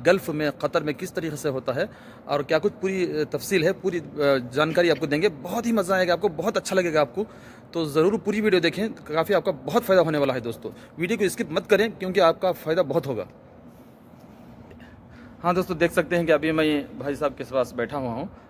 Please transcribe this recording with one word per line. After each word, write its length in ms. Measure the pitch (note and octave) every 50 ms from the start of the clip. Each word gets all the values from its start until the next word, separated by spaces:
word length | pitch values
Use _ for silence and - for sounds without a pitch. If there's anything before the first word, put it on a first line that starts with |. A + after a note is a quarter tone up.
| A#2+
Gulf 260 | E3 F#3 F#3+ - -
में, 200 | D3+ D3+ D3+ D3
Qatar 320 | C#3 - - C#3+ - E3 D3
में 120 | D3+ D3
किस 200 | - F#3 F3+ -
तरीके 200 | F#3 E3 D#3+ D3+
से 140 | C#3+ - D3+
होता 240 | C3 C3 B2+ - A#2+
है 160 | C#3 F#3 A3 - - - - - - -
और 160 | - C#3+ D3 C#3+
क्या 160 | - D#3+ D#3
कुछ 120 | D#3 G#3
पूरी, 340 | - - - F#3+ F#3+ F#3+ F3
अ, 180 | D#3 D3 D3+ D3+
तफसील 400 | C3+ - C3+ - - G3 F3 D3+
है, 80 | F3+
पूरी, 280 | F#3+ F#3+ - F#3+ F3+ E3+
अ, 40 | D3+ D3 - D3 C#3+ C#3+ C#3 C3 A#2+ B2 A#2+
जानकारी 360 | C#3 D#3 D#3+ D3 E3+ F3 E3+
आपको 180 | D3+ - E3
देंगे। 220 | D3 C#3+ D3+ F3 G#3
बहुत 360 | D#3 C3+ - F3 G3 A#3+ A#3
ही 60 | A#3
मज़ा 240 | A3+ G#3+ F#3 E3+ F#3+
आएगा 180 | F#3 F#3 F3 F3
आपको, 160 | E3+ F#3+ G3+
बहुत 280 | D#3+ D3+ E3 A3 A3+
अच्छा 180 | G3 F3 - F#3
लगेगा 260 | F#3+ F3+ E3+ D3+ D#3
आपको, 240 | D3 B2 - F#3 A3 - - - - - - - - - -
तो 120 | E3+ E3
ज़रूर 320 | D3+ C#3 D#3 D#3+ F#3+ G#3
पूरी 240 | A3 - G#3 G3+ G#3+
video 200 | G#3+ G#3+ F#3 F3+
देखें, 320 | E3 E3 - E3+ G#3+ A3 -
काफ़ी 420 | - - - D3+ D#3+ D#3+ G3 G3+
आपका 160 | F3 D3+ F#3+
बहुत 320 | E3+ C3+ - - D#3+ A#3+ -
फ़ायदा 200 | - F#3+ F#3 D#3+
होने 140 | E3 D#3
वाला 160 | D3 C#3 C3+ B2+
है 80 | B2+
दोस्तों। 300 | A2+ A#2 A2+ - - A2 - - - - - D3
Video 180 | E3 F3+ A#3
को 120 | G3+ G#3 F3
skip 200 | - - A3 D3+
मत 160 | D#3 F#3+ F#3
करें 240 | - G#3 F#3+ G#3+ A3+
क्योंकि 280 | - - F#3 F#3 F3+ G3
आपका 320 | F3 E3 E3 - - F#3
फ़ायदा 320 | E3+ - - D#3 D#3+ F#3 E3+
बहुत 240 | - C#3+ E3 B2+
होगा। 200 | C#3 B2 G#2 F2+ - - - - - - - - - - - - - - - - - - - - - - - - - - - - - - - - - - - - - - - - - - - -
हाँ 120 | F3 F3+
दोस्तों, 220 | F3+ F3+ F#3 F#3
देख 140 | D3+ E3+ D#3+
सकते 240 | - F#3 D#3+ C3+ F3
हैं 100 | E3+ E3+
कि 60 | D#3+
अभी 200 | D#3 C#3+ D3+ D#3+
मैं 480 | D#3 D#3 D#3 D#3 D3+ C#3+ C3+ A#2+ - -
भाई 160 | C3+ C#3+ C#3+
साहब 200 | B2+ D3+ C#3+ B2
के 80 | - C3
पास 300 | A2+ B2+ C3 B2 A#2+ B2
बैठा 240 | A#2+ A#2+ - D3
हुआ 120 | C#3+ C3 A#2+
हूँ, 200 | A2+ B2 D#3+ G3+ - - - -